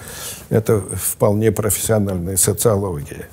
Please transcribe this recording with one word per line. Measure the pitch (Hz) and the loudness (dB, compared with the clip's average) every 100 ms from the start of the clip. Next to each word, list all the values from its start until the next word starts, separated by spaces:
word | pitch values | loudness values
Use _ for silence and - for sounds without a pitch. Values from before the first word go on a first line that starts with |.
| - - - - - | -12 -12 -12 -12 -2
это | 110 110 110 | 0 2 2
вполне | - 95 - - 113 104 110 | 0 -4 -4 0 2 4 2
профессиональной | 104 107 - - 110 98 92 87 95 | 2 0 0 2 2 2 -2 -2 0
социологией. | - 92 120 101 101 78 71 - - | 0 2 4 2 0 -4 -8 -12 -14